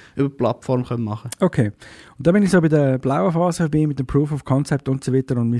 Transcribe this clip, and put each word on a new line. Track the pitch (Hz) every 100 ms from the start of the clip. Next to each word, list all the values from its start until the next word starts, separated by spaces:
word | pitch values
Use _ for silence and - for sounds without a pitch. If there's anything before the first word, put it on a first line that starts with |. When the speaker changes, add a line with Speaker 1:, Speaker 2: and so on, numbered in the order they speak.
| -
Speaker 1:
über | - 139
die | 139
Plattform | 120 120 - 127
können | 123 120
machen. | 110 107 120 -
Speaker 2:
Okay. | 185 - 107 - - - - -
Und |
dann | 139
bin | 196
ich | 196
so | 180
bei | 160
der | 151 139 131
blauen | 131 143 190
Phase | 165 180 165
vorbei | 165 156 151
mit | 139
dem | 131
Proof | 139 147
of | 147
Concept | - 135 143 139 -
und | 131
so | -
weiter | 131 131 123
und |
mein | 117